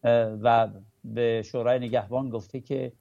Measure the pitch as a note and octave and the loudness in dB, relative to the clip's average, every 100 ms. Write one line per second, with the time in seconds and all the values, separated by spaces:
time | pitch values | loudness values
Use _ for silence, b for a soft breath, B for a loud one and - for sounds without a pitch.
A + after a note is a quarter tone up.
0 | A#2+ A#2 A2 A2 A#2 A#2 A2 G#2 G2 _ | 4 2 2 0 4 4 2 -4 -20 _
1 | A#2+ A2+ A#2 A2+ G#2+ B2+ A#2 B2+ B2 A#2+ | -10 -2 0 0 -4 -2 0 0 0 -2
2 | G2+ B2+ C3+ A2+ - C3 - C3+ B2+ _ | -2 -4 -4 -6 -8 -14 -6 -6 -6 _